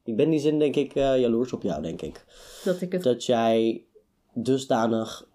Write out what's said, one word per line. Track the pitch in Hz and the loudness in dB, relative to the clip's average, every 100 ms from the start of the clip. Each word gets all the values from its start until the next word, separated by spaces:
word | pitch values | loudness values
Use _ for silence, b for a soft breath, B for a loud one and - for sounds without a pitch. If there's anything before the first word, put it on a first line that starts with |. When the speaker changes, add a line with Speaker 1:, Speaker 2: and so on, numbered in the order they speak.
Speaker 1:
Ik | - 110 | -4 0
ben | 147 | 2
in | |
die | 156 | 2
zin, | 147 151 | 2 2
denk | 147 131 | 2 0
ik, | 139 147 | -2 0
eh, | 135 131 | 2 2
jaloers | 120 113 127 | 2 2 0
op | - | -4
jou, | 101 82 | -4 -4
denk | 82 82 | -6 -8
ik. | 73 - - B B B | -10 -12 -20 B B B
Speaker 2:
Dat | 196 180 | -4 -4
ik | 180 | -4
het | 180 | -2
Speaker 1:
Dat | 127 120 - | 0 0 0
jij | 117 113 113 113 117 - _ _ _ _ | 2 4 4 2 -2 -10 _ _ _ _
dusdanig | 123 117 135 131 127 113 113 110 - - | -6 -2 -2 0 0 0 0 -4 -10 -10